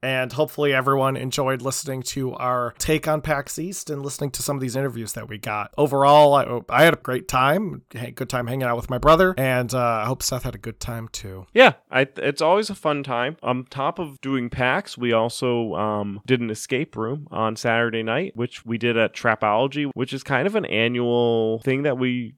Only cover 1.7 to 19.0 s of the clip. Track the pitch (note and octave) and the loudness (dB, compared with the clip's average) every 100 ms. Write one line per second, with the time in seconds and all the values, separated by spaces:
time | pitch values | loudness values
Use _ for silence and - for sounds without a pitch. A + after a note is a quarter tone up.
1.7 | C3 - C3 B2+ - C3 - B2+ B2 A#2+ | -6 -6 -8 -6 -4 -6 -4 -2 -2 -2
2.7 | - - D#3 D#3+ D#3 C#3+ C#3+ C3+ - E3 | -4 0 0 2 -2 0 -4 -4 -8 -8
3.7 | G3 - C#3+ C#3 - C#3+ - - C#3+ C3 | -10 -8 -8 -6 -6 -6 -4 -4 -4 -2
4.7 | A#2 C#3 A#2 A2 - A2 G#2+ A#2 G#2+ G2+ | -2 -4 -4 -10 -10 -10 -10 -6 -4 -6
5.7 | - D3 C#3 C#3 D3 D3 C#3+ - A#2+ - | 0 0 4 6 8 8 6 2 -4 -2
6.7 | A#2+ D#3+ D3+ - B2+ - C3 C3+ E3 G#3+ | 6 6 4 -2 -6 -2 2 4 4 0
7.7 | C3+ - A2+ A#2+ A#2+ C3 B2+ A#2+ C3 B2+ | -8 -14 -12 -12 -8 -6 -4 -4 -2 -2
8.7 | A#2+ - B2 C#3+ D#3+ F#3 F3+ C3 B2+ A#2+ | -2 -2 2 6 6 6 2 0 0 0
9.7 | B2+ A#2+ A2+ G#2+ B2+ - B2+ B2+ A2+ A#2 | 0 0 0 -2 -4 -4 -4 -6 -10 -12
10.7 | A2 - A#2 A2+ - G2 F#2+ F#2+ G#3+ B3+ | -10 -10 -8 -10 -12 -12 -14 -4 6 6
11.7 | C3+ _ - C3+ - - C#3 D#3+ F#3+ G#3+ | 6 _ 0 0 0 -4 0 2 2 0
12.7 | G3 D#3 D3 C3+ A#2+ D#3 D#3+ A#2 B2+ B2+ | -4 -2 -2 -2 -2 -2 -4 -4 -4 -4
13.7 | C3+ C#3 D3+ E3 C#3 C3+ C3+ A#2+ - B2+ | -6 -4 -4 -8 -8 -6 -4 -4 0 0
14.7 | C#3+ G3 - A#2+ A2+ A2+ - B2+ A#2+ A2+ | 0 -4 -4 0 2 2 -2 -2 0 -2
15.7 | E2 G#2+ G#2 G#2 G2+ - B2+ A#2 G#2+ - | -2 -2 -2 -4 -8 0 0 0 -6 -4
16.7 | B2+ D#3 - A2 D3 C#3+ E2+ A2 A2 B2 | -4 -4 -6 -6 -6 -8 -4 -2 -2 -2
17.7 | A#2 A#2 A2+ A2 A#2+ F#3 A2+ A#2+ - - | 0 0 -2 -2 -2 -4 -6 -6 -6 -6
18.7 | A2+ A#2+ A#2 | -2 0 2